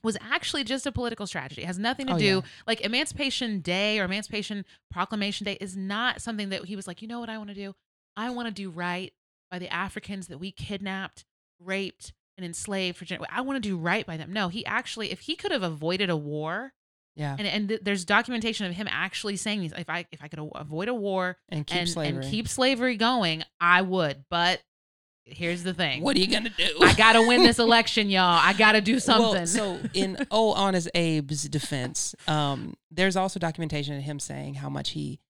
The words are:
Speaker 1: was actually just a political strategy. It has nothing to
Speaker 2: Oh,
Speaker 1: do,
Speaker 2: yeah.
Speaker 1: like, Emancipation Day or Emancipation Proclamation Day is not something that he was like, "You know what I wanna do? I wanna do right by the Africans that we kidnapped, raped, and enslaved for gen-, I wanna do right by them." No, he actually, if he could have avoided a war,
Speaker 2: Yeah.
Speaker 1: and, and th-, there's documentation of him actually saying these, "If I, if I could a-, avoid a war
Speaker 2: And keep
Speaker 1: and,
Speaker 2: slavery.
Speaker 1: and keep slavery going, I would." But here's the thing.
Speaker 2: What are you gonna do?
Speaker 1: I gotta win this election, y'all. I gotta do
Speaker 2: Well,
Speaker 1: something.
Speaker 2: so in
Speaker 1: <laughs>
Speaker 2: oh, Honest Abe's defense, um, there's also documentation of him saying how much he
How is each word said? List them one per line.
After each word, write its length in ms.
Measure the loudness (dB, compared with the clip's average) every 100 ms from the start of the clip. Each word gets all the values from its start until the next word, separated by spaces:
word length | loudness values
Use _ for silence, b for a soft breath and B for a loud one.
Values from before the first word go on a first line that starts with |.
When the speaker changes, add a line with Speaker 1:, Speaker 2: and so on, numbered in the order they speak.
Speaker 1:
was 160 | -2 -4
actually 440 | -2 -2 -2 -4
just 200 | -2 -2
a 80 | -2
political 340 | -4 -4 -4 -6
strategy. 360 | -8 -8 -8
It 40 | -6
has 120 | -2
nothing 280 | -2 -2 0
to 40 |
Speaker 2:
Oh, 40 | 2
Speaker 1:
do, 60 |
Speaker 2:
yeah. 160 | 4 4 B B -4
Speaker 1:
like, 160 | -2
Emancipation 800 | 0 0 -2 -2 -4 -2 -2 -4
Day 380 | -2 0 0 0
or 60 |
Emancipation 640 | 0 -2 -4 -6 -4 -8 -10 b _
Proclamation 560 | -6 -4 -2 -2 -4 -6
Day 100 | -6
is 160 | -8 -8
not 420 | -6 -2 -2 -2
something 300 | -6 -6 -4
that 160 | -6 -8
he 100 | -10
was 100 | -10
like, 140 | -12
"You 80 | -10
know 120 | -10
what 100 | -10
I 80 | -10
wanna 160 | -12
do? 200 | -12 -12 -14 _ _ _ -6
I 120 | -4
wanna 220 | -4 -6
do 180 | -6 -8
right 460 | -6 -6 -6 -8 _ _ _ _
by 80 | -10
the 140 | -6
Africans 540 | -4 -4 -8 -10 -10 -10
that 100 | -10
we 160 | -10
kidnapped, 720 | -10 -8 -6 -6 -6 -8 -14 _ _ _ _
raped, 540 | -6 -4 -4 _ -20 -20 _ -12
and 80 |
enslaved 540 | -10 -8 -4 -2 -2 -4
for 80 | -10
gen-, 140 | -8 -6
I 100 | -4
wanna 200 | -2 -2
do 180 | -2 -2
right 280 | 0 0 -2
by 120 | -10
them." 120 | -6
No, 180 | -2 -2
he 160 | -2 -4
actually, 440 | -4 -4 -8 -6
if 100 | -6
he 160 | -6 -6
could 160 | -2
have 100 | -2
avoided 480 | -2 -2 -2 0 0
a 60 | 0
war, 560 | -2 -6 -4 -6 -8 _ _ _ _ -6
Speaker 2:
Yeah. 200 | -6 -2
Speaker 1:
and, 80 | -2
and 220 | -2 -2
th-, 100 | -2
there's 220 | -2 -2
documentation 640 | 2 2 2 -2 -2 -2 -4
of 60 |
him 140 | -4 -4
actually 460 | -2 -4 -4 -4 -4
saying 240 | -2 -2
these, 100 | -4
"If 160 | -6 -6
I, 160 | -6 -8
if 100 | -16
I 60 | -14
could 120 | -12
a-, 80 | -10 -10
avoid 300 | -8 -6 -4
a 60 |
war 440 | -4 -2 0 -2 -4 _
Speaker 2:
And 180 | -6 -2
keep 120 | -2
Speaker 1:
and, 100 | -2
Speaker 2:
slavery. 360 | -2 -2 -2
Speaker 1:
and 60 | -2
keep 160 | -4 -2
slavery 500 | 2 2 4 0 2
going, 460 | 2 2 0 -2 -8 _
I 220 | 6 6
would." 460 | 6 2 0 -2 -4
But 340 | 2 2 2 _ _ _ _ _ _ _
here's 360 | -6 -4 -2
the 100 | -4
thing. 300 | -2 -2 0
Speaker 2:
What 140 | 0 2
are 40 |
you 60 | 2
gonna 240 | 2 0
do? 260 | 0 0 6
Speaker 1:
I 100 | 6
gotta 280 | 10 8 10
win 220 | 8 8
this 140 | 8 8
election, 500 | 6 6 6 2 2
y'all. 140 | 4 6 6
I 100 | 6
gotta 280 | 8 8 8
do 120 | 4
Speaker 2:
Well, 60 | 2
Speaker 1:
something. 460 | 6 6 6 2 0
Speaker 2:
so 340 | 0 0 -4 -4
in 240 | -2 -2 -2
Speaker 1:
<laughs> 120 | 0
Speaker 2:
oh, 200 | 2 4
Honest 380 | 4 2 2 0
Abe's 540 | 0 2 2 0 -4 -2
defense, 680 | -4 -2 -4 -2 -4 -6 -6 0
um, 460 | 2 2 -2 -6 -12 _
there's 260 | 0 2 2
also 220 | -2 -2
documentation 580 | -4 -4 -4 -4 -4 -6
of 60 |
him 160 | -6 -8
saying 340 | -8 -8 -8
how 140 | -8 -8
much 220 | -6 -6
he 300 | -6 -8 -10